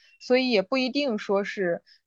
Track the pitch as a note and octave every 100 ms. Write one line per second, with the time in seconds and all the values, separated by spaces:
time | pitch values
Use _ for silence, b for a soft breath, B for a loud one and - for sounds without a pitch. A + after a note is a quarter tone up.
0 | b b - B3+ B3+ A3 F#3 C4 B3+ C#4+
1 | C#4+ G#3+ - G3 G3+ - F3+ E3+ b b